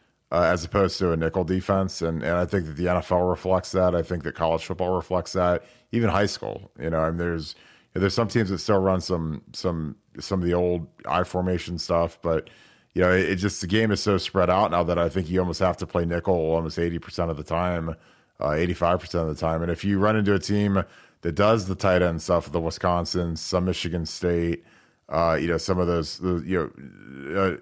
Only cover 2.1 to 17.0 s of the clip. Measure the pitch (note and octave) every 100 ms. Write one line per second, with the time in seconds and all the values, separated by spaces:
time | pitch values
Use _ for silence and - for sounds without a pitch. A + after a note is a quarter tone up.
2.1 | D#2+ C2+ F2 F2 G2+ D#2 D2+ F2 F2+ -
3.1 | F2+ F2+ F2+ F#2 F#2 - F#2+ F2+ F2 D#2+
4.1 | F2 D2 - E2 E2 - E2+ F2+ F#2 -
5.1 | F2+ - F#2 F2 F2 - _ _ A#2 A2
6.1 | F#2 G#2 - G#1+ - - - D#2+ D#2+ D#2+
7.1 | E2+ F2 E2 D2+ - - _ _ F#2 G2
8.1 | A#2+ A2 A#2+ G2 F#2 - G2 F#2+ F#2 -
9.1 | F2 D#2+ D2 - - F#2 E2 D#2 - _
10.1 | - - F#2+ F2 F2 F2 F2 D#2+ _ -
11.1 | E2+ F2+ F2+ F#2 F2+ - E2+ - E2+ E2
12.1 | - E2+ D#2+ - - - _ _ F2+ F2+
13.1 | F#2 E2 F#2 G2 - F2 G#2+ A2 F#2+ G#2+
14.1 | F#2+ - F#2+ F2+ F#2 G2+ F2 E2+ F2 E2+
15.1 | F#2+ D#2+ F2+ F2+ D#2+ F#2 E2+ E2+ F2+ E2+
16.1 | E2+ G2 F2 D#2+ E2 E2 E2 E2+ E2+